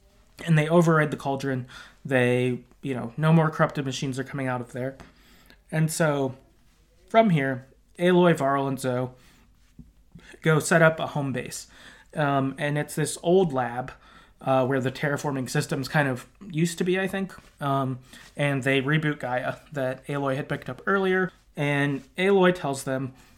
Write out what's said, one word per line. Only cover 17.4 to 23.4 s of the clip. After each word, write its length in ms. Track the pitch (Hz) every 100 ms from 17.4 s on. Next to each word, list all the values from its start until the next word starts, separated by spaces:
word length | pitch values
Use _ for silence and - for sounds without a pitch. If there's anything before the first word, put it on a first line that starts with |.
| - _
Um, 400 | 143 139 131 127 - - - -
and 240 | 143 139
they 220 | 127 135
reboot 340 | 131 156 156 147
Gaia 380 | 123 127 131 131 -
that 340 | 147 127 131 -
Aloy 300 | 143 139 135
had 120 | 151
picked 220 | 143 -
up 140 | 127 -
earlier. 460 | 196 190 185 180 - _ -
And 460 | 147 143 143 139 - -
Aloy 400 | 185 196 180 180
tells 300 | - 127 -
them 260 | 131 131 - - _